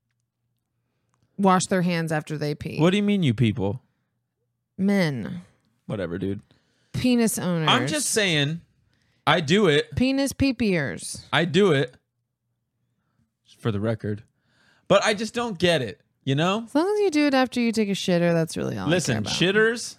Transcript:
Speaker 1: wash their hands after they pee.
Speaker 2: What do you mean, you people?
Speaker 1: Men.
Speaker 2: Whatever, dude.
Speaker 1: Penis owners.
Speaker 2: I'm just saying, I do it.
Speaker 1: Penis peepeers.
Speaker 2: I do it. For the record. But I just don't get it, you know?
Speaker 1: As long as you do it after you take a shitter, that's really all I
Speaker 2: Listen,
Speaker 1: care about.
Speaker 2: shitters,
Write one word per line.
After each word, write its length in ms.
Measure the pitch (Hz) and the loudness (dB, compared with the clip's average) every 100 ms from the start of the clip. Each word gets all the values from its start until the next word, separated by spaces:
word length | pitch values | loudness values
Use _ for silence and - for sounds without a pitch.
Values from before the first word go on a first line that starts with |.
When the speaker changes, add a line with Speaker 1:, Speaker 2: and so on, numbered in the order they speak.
| _ _ _ _ _ _ _ _ _ _ _ _ _ - | _ _ _ _ _ _ _ _ _ _ _ _ _ 0
Speaker 1:
wash 300 | 196 185 - | 2 4 2
their 140 | 185 | 0
hands 280 | 175 170 165 | 0 -2 -2
after 260 | 156 156 151 | -4 -4 -6
they 180 | 147 151 | -6 -6
pee. 240 | 160 - | -8 0
Speaker 2:
What 120 | 165 | 2
do 60 | 202 | 2
you 60 | |
mean, 200 | 202 202 | 2 2
you 100 | 151 | 2
people? 480 | 110 117 104 98 104 _ _ _ _ _ _ _ _ _ - | 2 2 0 -2 -4 _ _ _ _ _ _ _ _ _ -4
Speaker 1:
Men. 640 | 196 202 165 131 82 180 - _ _ _ - | 0 2 0 -2 -8 -10 -14 _ _ _ -10
Speaker 2:
Whatever, 320 | 110 87 85 | -6 -6 -4
dude. 240 | 98 101 - _ _ _ _ | -4 -6 -10 _ _ _ _
Speaker 1:
Penis 440 | - 254 240 226 - | -4 0 2 2 0
owners. 300 | 180 170 160 | -2 -2 2
Speaker 2:
I'm 180 | 233 262 | 0 0
just 220 | 302 - | -4 -2
saying, 520 | 220 196 151 143 165 - _ _ _ _ _ - | 0 0 2 0 -4 -12 _ _ _ _ _ 0
I 160 | 165 | 2
do 260 | 139 190 190 | 4 4 4
it. 280 | 147 - - | 2 0 0
Speaker 1:
Penis 380 | 254 269 277 | 0 0 -2
peepeers. 920 | - 277 233 220 175 131 80 - - - | 0 -2 0 0 0 -2 -8 -12 -14 -4
Speaker 2:
I 120 | 139 170 | 0 2
do 260 | 147 202 | 4 4
it. 240 | 139 143 - _ _ _ _ _ _ _ _ _ _ _ _ _ _ _ - | 4 0 -6 _ _ _ _ _ _ _ _ _ _ _ _ _ _ _ -8
For 120 | 120 | -4
the 80 | 101 | -2
record. 440 | 110 110 104 104 - _ _ _ _ _ - | -4 -4 -6 -8 -12 _ _ _ _ _ 2
But 160 | 190 | 4
I 100 | 190 | 4
just 200 | 208 220 | -2 -4
don't 260 | 233 240 175 | -6 -6 -2
get 220 | 175 165 | 0 0
it, 180 | 117 - _ _ | -2 -10 _ _
you 100 | - 139 | -4 0
know? 280 | 175 208 233 | 0 -2 -2
Speaker 1:
As 80 | 285 | -2
long 140 | 359 | 0
as 60 | 415 | 0
you 80 | 403 | 0
do 180 | 294 294 | 2 2
it 60 | |
after 260 | 262 254 247 | 2 0 0
you 120 | 233 | -2
take 160 | 220 202 | 0 -2
a 40 | |
shitter, 380 | 190 - 175 170 | -2 0 2 2
that's 220 | 170 160 180 | 2 -2 -4
really 220 | 131 - | -6 -4
all 100 | 147 | -2
I 20 | |
Speaker 2:
Listen, 260 | 175 143 107 | 0 0 -4
Speaker 1:
care 40 | |
about. 120 | 104 | -4
Speaker 2:
shitters, 640 | - 170 208 220 233 - | -2 0 2 2 0 -10